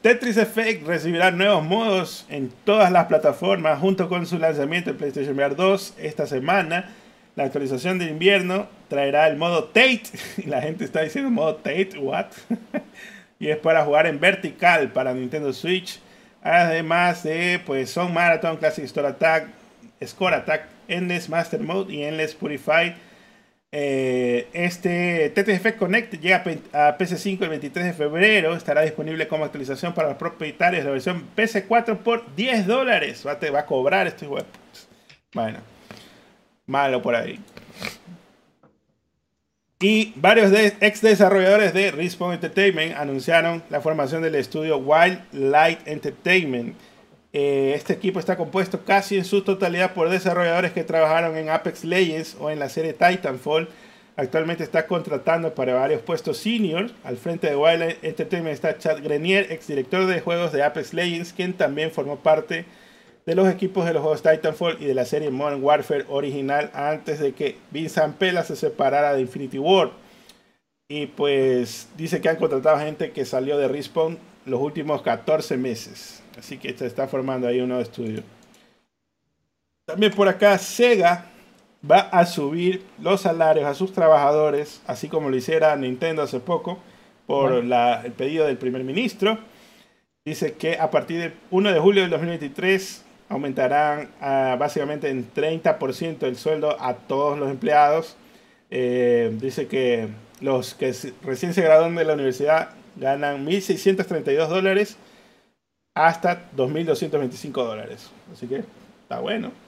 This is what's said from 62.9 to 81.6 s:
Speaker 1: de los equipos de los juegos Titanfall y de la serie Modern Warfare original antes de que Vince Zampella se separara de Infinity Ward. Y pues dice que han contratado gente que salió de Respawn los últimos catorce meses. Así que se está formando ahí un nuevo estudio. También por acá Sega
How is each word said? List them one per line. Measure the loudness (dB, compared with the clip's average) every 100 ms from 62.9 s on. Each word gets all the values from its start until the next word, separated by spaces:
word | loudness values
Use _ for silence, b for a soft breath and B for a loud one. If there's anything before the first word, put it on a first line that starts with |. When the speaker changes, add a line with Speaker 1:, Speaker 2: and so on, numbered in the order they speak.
| B B B -2
Speaker 1:
de | 2
los | 2
equipos | 2 -4 -2
de | 0
los | 0
juegos | 0 2
Titanfall | 2 2 0 -2 -4 -2
y | -2
de |
la | -2
serie | 0 -2 -2
Modern | -4 -4 0
Warfare | 2 2 2 -4 -2
original | -4 -4 -6 -2 -2 -2
antes | -6 -4 -4 -6 -4
de | -4
que | -2 -6 -6 -12
Vince | -8 -4 0
Zampella | 0 0 0 0
se | -4 -4
separara | -4 0 0 2 2
de | 0
Infinity | -2 -6 -8 -4
Ward. | 4 4 4 -4 b b b b b b _ _ _
Y | -8 -8
pues | -2 0 2 2 2 -2 -8 -16 -12
dice | -6 -2
que | 0
han | 0
contratado | 0 2 2 2
gente | 0 -6 -8
que | -6
salió | -4 -4 -2 0
de | 0
Respawn | -2 -6 -2 -2 -4 -16 _ -6
los | -4
últimos | -4 -6 -4 -4
catorce | -2 -4 0 -2 0 -4
meses. | -4 -8 -12 -18 -20 -20 -20 -20
Así | -18 -12
que | -12 -8
se | -8
está | -6 -4
formando | -4 -4 -2 0
ahí | 0
un | 0
nuevo | -4
estudio. | -6 -8 -8 -8 -12 -20 b b b b _ _ _ _ _ _ _ _ _ _
También | -10 0 0
por | 4 2
acá | 6 4 4
Sega | 0 2 4 6 4 2 -4 B B B